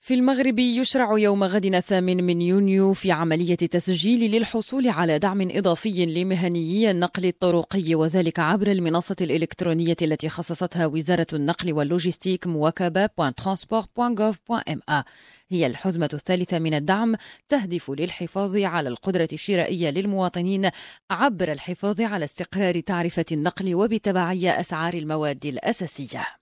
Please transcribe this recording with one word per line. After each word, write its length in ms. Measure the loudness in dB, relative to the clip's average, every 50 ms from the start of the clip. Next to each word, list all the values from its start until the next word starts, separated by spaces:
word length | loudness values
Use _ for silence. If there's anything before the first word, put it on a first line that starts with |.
في 120 | _ 0 2
المغرب، 460 | 4 4 4 4 4 2 2 2 2
يشرع 580 | 2 2 2 0 0 0 2 2 2 4 4 4
يوم 260 | 4 4 4 4 2
غد 220 | 2 2 0 0
الثامن 580 | 2 2 2 2 2 0 2 2 2 2 2 2
من 180 | 2 2 2
يونيو 520 | 2 4 4 4 4 4 4 4 4 4 2
في 180 | 2 2 0
عملية 440 | 0 2 2 0 2 0 2 0 0
تسجيل 760 | 0 0 0 0 0 0 0 -2 0 2 2 2 4 2 2
للحصول 560 | 2 2 0 0 -2 -4 -4 -2 -2 0 2 2
على 320 | 4 4 4 4 4 4
دعم 280 | 2 2 2 2 0 0
إضافي 540 | 0 2 2 2 2 2 0 -2 2 2 2
لمهنيي 880 | 2 2 0 0 2 2 2 2 0 0 0 0 0 2 4 4 4
النقل 340 | 4 4 2 0 _ 0 0
الطرقي، 720 | 0 0 _ 2 2 4 2 2 0 -2 -2 0 2 2
وذلك 440 | 2 2 2 2 2 2 2 0 0
عبر 320 | 0 2 2 2 2 2
المنصة 440 | 2 2 2 2 0 0 0 -2 -4 -4
الإلكترونية 760 | -2 0 0 0 0 -2 -4 -4 -2 -2 0 0 2 0 0 0
التي 280 | 0 -2 -2 -2 -4 -6
خصصتها 560 | -6 -6 -6 -6 -4 -4 -4 -4 -2 -2 -2
وزارة 420 | 0 0 -2 0 0 2 2 2 0 -2
النقل 400 | -2 0 0 -2 -2 -2 -2 0
واللوجستيك، 760 | 0 0 0 0 0 0 -2 -4 -2 -2 -2 -2 -2 -2 -4
مواكبة 600 | -2 0 0 0 0 0 -2 -2 0 0 0 0 _ -2
بوان 180 | -2 -2 -2
ترونسبور 480 | -4 -4 -4 -4 -4 -4 _ -2 -2 -2 -4 _ -4
بوان 200 | -2 -2 0 0
غوف 180 | 0 0 0 -2 _ _
بوان 120 | -4 -4 -4 -4
إم 120 | -8 -8 -4 -2
آ. 140 | -2 -2 -2 -4 -12 -20 -20 -20 -20 -20 _ _
هي 160 | -2 0 0
الحزمة 440 | 0 0 -2 -4 -2 -2 0 -2 -4 -4
الثالثة 460 | -6 -4 -2 -2 -2 0 -2 -2 -2
من 140 | 0 0 0
الدعم، 420 | -2 0 0 0 2 2 0 -2 -2 -6 -14 -20 -20 _ _
تهدف 420 | -2 0 0 -2 -4 -6 -6 -6
للحفاظ 640 | -6 -4 -4 -6 -6 -8 -8 -6 -4 -4 -4 -2 -2 -2
على 320 | -2 0 -2 -2 -4 -4
القدرة 400 | -6 -6 _ -4 -2 0 -2 -2 -4
الشرائية 560 | -8 -4 -2 0 0 0 -2 -2 -2 -2 -2
للمواطنين 800 | -2 -2 -2 -2 -2 0 -2 -2 -2 -2 -2 -2 -2 0 0 -2 -2 -4 -18 -20 -20 -20 _ _
عبر 400 | -4 0 0 0 0 0 -2 -4
الحفاظ 500 | -4 -6 -6 -10 -10 -4 -4 -4 -2 -2
على 240 | -2 -2 -2 -4 -6
استقرار 540 | -6 -6 -8 -10 -8 -4 -2 0 0 0 -2
تعرفة 460 | -2 -2 -2 -2 -2 -2 -2 -2 -4 -2
النقل 440 | -2 -2 -2 -2 -2 -2 -4 -2 0
وبالتبعية 720 | 2 2 2 0 0 _ 0 0 0 0 0 -2 0 0 0 0 0
أسعار 340 | -2 -4 -4 -4 -4 -4 -4
المواد 520 | -4 -4 -4 -2 -2 -2 -2 -4 -4 -6
الأساسية. 800 | -8 -8 -4 -2 -4 -4 -2 -4 -8 -8 -10 -10 -10 -10 -10 -10 -10 -12 _